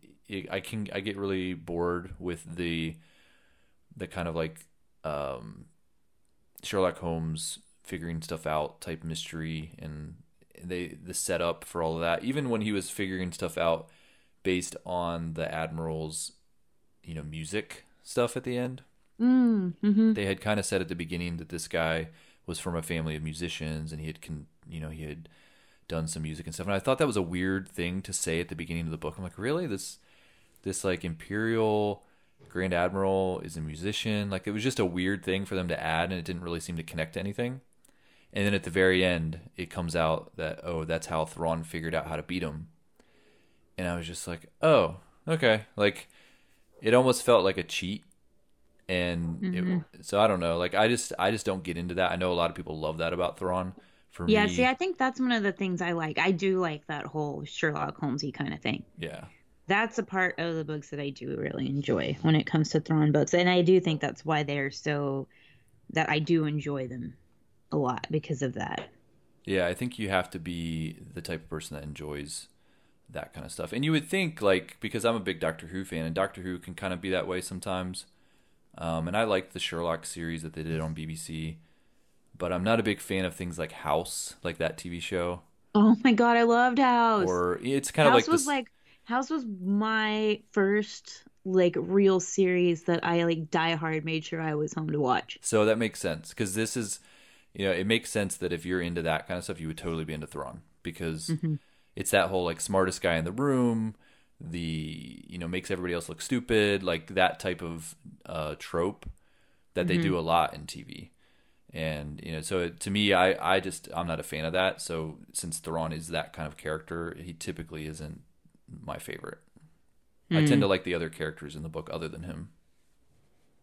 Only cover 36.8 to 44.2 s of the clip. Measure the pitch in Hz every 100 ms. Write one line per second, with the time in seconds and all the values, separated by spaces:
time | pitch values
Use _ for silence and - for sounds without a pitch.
36.8 | 80 82 78 - 98 101 123 131 - _
37.8 | _ _ _ _ _ - 101 101 - 87
38.8 | 92 92 92 87 80 82 - - 87 -
39.8 | 85 82 80 80 - - 78 - 85 85
40.8 | 80 82 - 80 80 - 82 82 80 82
41.8 | 80 80 76 78 - 90 85 78 - _
42.8 | _ _ _ _ _ _ _ _ _ -
43.8 | 90 87 82 85